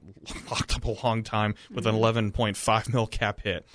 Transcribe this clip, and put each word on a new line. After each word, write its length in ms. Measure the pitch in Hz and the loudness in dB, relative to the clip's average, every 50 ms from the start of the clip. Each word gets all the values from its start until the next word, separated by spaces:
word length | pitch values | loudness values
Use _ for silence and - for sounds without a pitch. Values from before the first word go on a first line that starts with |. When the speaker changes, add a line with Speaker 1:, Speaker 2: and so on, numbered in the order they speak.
| - 92 - - - | -10 -16 -20 -18 -16
Speaker 1:
<laughs> 260 | - - - - - | -14 -14 -12 -10 -6
locked 240 | - - - - - | -4 -4 -2 -2 -2
up 80 | - - | -2 -2
a 220 | 120 107 - - | -2 -2 0 0
long 180 | 120 113 113 107 | 0 0 0 -2
time 300 | - - 110 107 104 104 - - - | -2 0 0 0 0 -2 -4 -8 -10
with 160 | - 95 - | -6 -2 0
an 60 | 113 110 | 2 4
Speaker 2:
Mm-hmm. 40 | 110 | 4
Speaker 1:
eleven 320 | 113 113 113 117 110 101 | 4 4 4 2 0 0
point 260 | - - 117 107 98 | 0 0 0 0 0
five 340 | - - - 110 110 - - 117 | 0 2 2 4 4 2 2 0
mil 120 | 123 110 | 0 0
cap 340 | - - - 117 104 104 - | 0 -2 -2 -2 -2 -2 -2
hit, 240 | - 104 90 85 - - | -4 -4 -4 -4 -6 -12